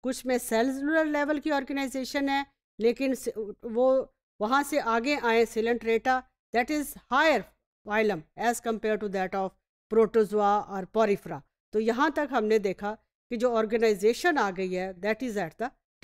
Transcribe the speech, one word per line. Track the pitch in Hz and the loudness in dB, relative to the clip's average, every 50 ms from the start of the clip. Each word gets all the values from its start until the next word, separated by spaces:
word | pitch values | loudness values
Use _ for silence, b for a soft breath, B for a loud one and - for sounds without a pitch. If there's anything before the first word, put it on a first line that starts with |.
| - | -4
कुछ | 247 254 - - | -6 -6 -6 -2
में | 247 254 | -2 -2
सेलुलर | 240 - - 233 220 233 269 262 269 277 285 320 320 320 | -2 0 -2 0 0 0 0 -2 -2 -2 0 0 2 0
लेवल | 302 294 294 294 285 302 294 | 0 0 -2 0 0 -2 -2
की | - 311 | -2 -2
ऑर्गेनाइजेशन | 294 277 269 - 294 277 269 262 - 269 262 - - 285 277 277 | -2 -2 -2 -4 -4 -4 -4 -4 -4 -6 -8 -4 -4 -4 -2 0
है, | 277 277 277 _ _ _ _ _ _ - | -2 -2 -4 _ _ _ _ _ _ 0
लेकिन | 208 226 240 - 269 269 262 | 0 0 0 2 -2 -2 -2
स-, | 226 - 233 - 214 220 196 208 _ - | -4 -6 -8 -8 -8 -10 -10 -12 _ -12
वो | 240 220 233 254 262 262 262 240 - _ _ _ _ _ _ | -6 0 2 2 4 4 2 0 -4 _ _ _ _ _ _
वहाँ | 208 214 262 277 285 | -2 0 2 0 0
से | 285 302 285 | 0 -2 -2
आगे | - 226 226 233 233 277 294 | 0 0 0 0 0 0 -2
आए | 269 233 233 226 226 233 | 0 0 2 4 4 2
Coelenterata, | 220 - 226 214 233 240 226 220 226 226 226 220 262 254 254 254 _ _ _ _ _ - | 2 0 -2 0 0 -2 -2 0 0 0 0 2 0 0 0 -2 _ _ _ _ _ -2
that | 226 247 - | -2 0 0
is | 302 302 285 - - - _ _ 240 | -2 -4 -4 -6 -10 -18 _ _ 0
higher | 269 311 320 294 220 185 - _ _ _ _ _ _ _ | 2 4 4 2 2 0 -6 _ _ _ _ _ _ _
phylum | 208 208 220 220 214 196 160 151 _ _ - | -4 0 2 2 2 0 -2 -6 _ _ -4
as | 202 233 240 - | -2 -2 -2 -2
compare | - 240 226 208 - 214 214 | -4 -4 -4 -2 -2 -2 -2
to | 208 220 208 | -2 -2 -4
that | 185 196 185 185 - | -4 -4 -4 -2 -2
of | 196 190 185 _ _ _ _ _ _ _ _ | -4 -4 -4 _ _ _ _ _ _ _ _
protozoa | - 226 226 214 - 233 214 180 202 208 208 202 202 208 - | 4 4 4 4 4 2 2 4 2 2 4 4 2 2 0
और | - 196 196 185 170 _ | -4 -8 -8 -8 -4 _
porifera। | 220 226 208 202 190 - 175 170 139 - _ _ _ _ _ - | 2 2 2 2 -2 -2 -12 -14 -14 -14 _ _ _ _ _ -4
तो | 214 | -2
यहाँ | 226 226 233 233 285 320 | 0 0 2 2 2 2
तक | 285 320 294 254 | 2 0 -4 0
हमने | 262 247 220 214 220 220 | 0 -2 2 2 2 2
देखा | 196 202 180 - 208 202 214 - _ _ _ _ _ _ | 2 0 -4 -4 -6 -8 -8 -10 _ _ _ _ _ _
कि | 240 | -6
जो | 226 226 254 | 0 0 2
ऑर्गेनाइजेशन | 233 220 220 214 220 233 226 226 214 185 196 214 240 - - 311 330 | 2 2 0 2 2 2 4 4 2 4 2 2 2 2 0 0 2
आ | 269 220 196 | 2 0 -2
गई | 185 170 190 185 185 | -2 -4 -4 -4 -4
है, | 180 185 190 190 | -4 -4 -6 -8
that | 180 180 208 220 220 262 | -6 -4 -4 -4 -2 -4
is | 247 208 | -4 -4
at | 208 185 160 - | -4 -6 -6 -6
the | _ 220 269 _ _ _ _ _ _ | _ -8 -8 _ _ _ _ _ _